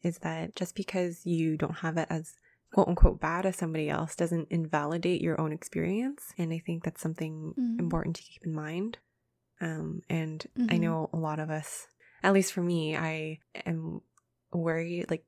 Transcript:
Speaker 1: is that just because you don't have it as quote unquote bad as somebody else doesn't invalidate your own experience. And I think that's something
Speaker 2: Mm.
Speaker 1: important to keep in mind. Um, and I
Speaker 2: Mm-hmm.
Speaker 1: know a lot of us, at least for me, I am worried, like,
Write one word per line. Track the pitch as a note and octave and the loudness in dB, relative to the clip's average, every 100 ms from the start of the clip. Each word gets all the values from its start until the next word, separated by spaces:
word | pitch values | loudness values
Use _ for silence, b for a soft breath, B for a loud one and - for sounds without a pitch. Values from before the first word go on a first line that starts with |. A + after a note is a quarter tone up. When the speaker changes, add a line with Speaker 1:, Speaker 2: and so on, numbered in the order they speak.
Speaker 1:
is | F3 E3+ | -2 -2
that | E3 D#3+ E3 - | -4 -4 -6 -6
just | F3+ - | -6 -4
because | F#3+ F#3+ F3+ E3+ F3 | -4 0 -2 -2 -2
you | E3 D#3+ D#3 | 2 2 2
don't | D#3 E3 E3 | -2 -2 -2
have | E3 | 0
it | E3 | 0
as | D#3+ D#3+ - b b _ | -2 -6 -14 b b _
quote | - - | 4 4
unquote | F3 E3 D#3+ | 8 8 8
bad | D#3 E3+ F#3+ | 0 0 0
as | F#3 | 0
somebody | E3 D#3+ D3+ | -2 0 0
else | D3 D#3+ - | 0 -2 0
doesn't | E3+ E3 D3 | 0 0 0
invalidate | E3+ D#3+ D3+ D3 E3 E3 F3+ | 0 0 0 0 0 2 2
your | E3 D#3+ | 2 0
own | D#3 | 0
experience. | D3+ - - E3 G3+ B3+ C#4+ - - | -2 -6 -2 0 0 -2 -4 -10 -6
And | E3 | -4
I | E3 | -4
think | - E3 | -4 -4
that's | E3 - | -4 -4
something | E3 D#3+ D#3+ D#3 D#3+ G#3 | -4 -4 -6 -6 -8 -2
Speaker 2:
Mm. | B3 A3+ | -2 0
Speaker 1:
important | E3+ E3 E3 E3 | 0 0 -2 -4
to | |
keep | - - E3+ | -10 -12 -6
in | |
mind. | D#3 D3+ E3 G#3+ - _ _ _ _ _ - | -4 -4 -4 -4 -8 _ _ _ _ _ -8
Um, | E3 D#3+ D#3+ E3 - | -6 -4 -6 -8 -4
and | E3 D#3+ D#3 - - | -4 -2 -6 -8 -2
I | |
Speaker 2:
Mm-hmm. | A#3 E3+ | 2 4
Speaker 1:
know | E3 D#3+ D#3 | 4 2 0
a | E3 | -2
lot | D#3+ D3+ | -2 -2
of | D#3 | -2
us, | D#3 D3+ - - _ b b | -4 -6 -12 -14 _ b b
at | F#3+ | 6
least | G3 F#3+ | 6 6
for | - | 2
me, | F3 F3 D#3 D#3 | 2 2 0 0
I | D#3+ D#3+ D#3 D#3 _ - - | -2 -2 -4 -8 _ -8 -4
am | E3 D#3+ - - _ _ _ _ | -4 -4 -8 -10 _ _ _ _
worried, | F3 E3 E3 E3 F3 - | -2 0 0 0 -2 -2
like, | D#3+ | -4